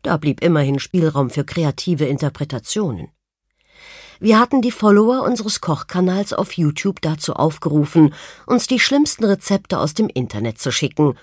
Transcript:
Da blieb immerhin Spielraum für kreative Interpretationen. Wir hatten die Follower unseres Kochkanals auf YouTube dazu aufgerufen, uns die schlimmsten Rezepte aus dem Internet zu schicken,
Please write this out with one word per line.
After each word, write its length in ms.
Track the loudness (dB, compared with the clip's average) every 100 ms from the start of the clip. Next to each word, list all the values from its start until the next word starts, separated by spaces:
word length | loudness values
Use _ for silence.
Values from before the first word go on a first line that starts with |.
Da 160 | -2 -2
blieb 260 | -2 0
immerhin 360 | 2 2 2 0
Spielraum 500 | -2 0 0 0 -2
für 160 | -2
kreative 600 | -4 -2 -2 -2 -2 -2 0
Interpretationen. 1040 | -2 -4 -4 -8 -6 -6 -4 -4 -6 -10 _ _ _ _ _ _ _ -20 -20 -20 -4
Wir 200 | 2 4
hatten 220 | 4 2
die 100 | 0
Follower 500 | 0 4 6 4 2
unseres 380 | 0 -2 -4 -4
Kochkanals 720 | -2 -4 -4 -2 0 0 -2
auf 220 | -4 -6
YouTube 460 | 0 -2 0 -4 -2
dazu 340 | -4 -4 -4
aufgerufen, 800 | 0 -2 0 -2 0 2 6 4 4 -20 -20 0
uns 200 | 0 2
die 140 | 0
schlimmsten 440 | 2 2 2 2
Rezepte 540 | 0 0 0 -2 0 -2
aus 160 | -2
dem 140 | 0 -2
Internet 500 | -2 -4 -4 -6 -4
zu 140 | -4
schicken, 440 | -2 -4 2 0 0